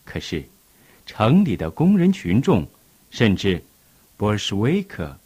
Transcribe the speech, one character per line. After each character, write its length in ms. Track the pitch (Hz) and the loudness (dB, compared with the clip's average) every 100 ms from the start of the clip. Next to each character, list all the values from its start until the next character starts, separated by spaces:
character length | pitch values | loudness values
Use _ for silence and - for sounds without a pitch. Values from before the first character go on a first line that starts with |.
可 160 | - 85 | -10 -12
是 240 | - - - _ _ _ _ _ - | -8 -8 -10 _ _ _ _ _ -20
城 400 | - 110 170 185 | 0 4 4 2
里 100 | 87 | -2
的 140 | 80 | -6
工 260 | - 170 208 | 0 2 4
人 160 | 175 | 2
群 300 | 190 87 98 | 0 0 0
众， 260 | 139 120 73 _ _ _ _ | 2 0 0 _ _ _ _
甚 240 | - 117 92 | 0 0 2
至 280 | 101 87 - _ _ _ _ _ | -2 -4 -6 _ _ _ _ _
波 140 | 104 | -4
尔 60 | 104 | -2
什 180 | - 98 | -4 -2
维 260 | 117 185 | -2 -2
克 320 | 190 - 80 67 | -6 -10 -12 -12